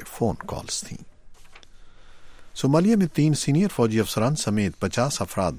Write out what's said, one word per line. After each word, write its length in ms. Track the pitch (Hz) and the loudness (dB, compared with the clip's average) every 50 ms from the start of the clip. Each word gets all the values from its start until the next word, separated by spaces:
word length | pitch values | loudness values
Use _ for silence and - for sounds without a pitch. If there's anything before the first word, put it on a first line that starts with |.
| - | -8
فون 280 | - - - 117 107 78 - - | -10 -4 -2 0 0 0 -2 -6
کالز 340 | - - - - - - - | -8 -8 -8 -8 -8 -8 -8
تھیں۔ 220 | - - - - - - - - - - - - - - - - - - - - - - - - - - - - - - - - - - - | -8 -10 -12 -14 -14 -18 -20 -20 -20 -20 -18 -18 -20 -20 -20 -20 -20 -20 -20 -20 -20 -20 -20 -20 -20 -20 -18 -18 -18 -18 -16 -16 -18 -14 -6
صومالیہ 400 | - - 135 143 165 180 214 233 | -2 2 4 4 6 6 6 6
میں 120 | 202 185 156 - | 4 4 2 2
تین 200 | - 147 156 147 | 4 4 4 4
سینئر 340 | - - 147 139 160 190 | 2 2 2 4 4 4
فوجی 320 | 101 - - 120 113 110 110 | 2 2 2 2 4 4 2
افسران 360 | 104 - - 110 110 135 151 | 2 2 0 0 0 0 0
سمیت 440 | - - 110 104 107 104 92 - - | 0 0 0 0 2 2 0 0 -2
پچاس 420 | - 95 - 120 120 143 - - | -4 -2 0 0 -2 0 -2 -4
افراد 300 | - - - 104 95 85 67 | -4 -4 -2 0 0 0 -2